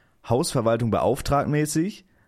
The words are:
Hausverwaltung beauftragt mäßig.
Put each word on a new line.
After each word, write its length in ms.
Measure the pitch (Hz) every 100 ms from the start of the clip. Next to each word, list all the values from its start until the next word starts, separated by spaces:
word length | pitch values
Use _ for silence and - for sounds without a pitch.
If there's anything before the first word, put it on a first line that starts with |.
| _ _ -
Hausverwaltung 640 | 120 175 135 110 117 117
beauftragt 560 | 98 98 131 - 143 -
mäßig. 540 | 147 147 156 185 - - _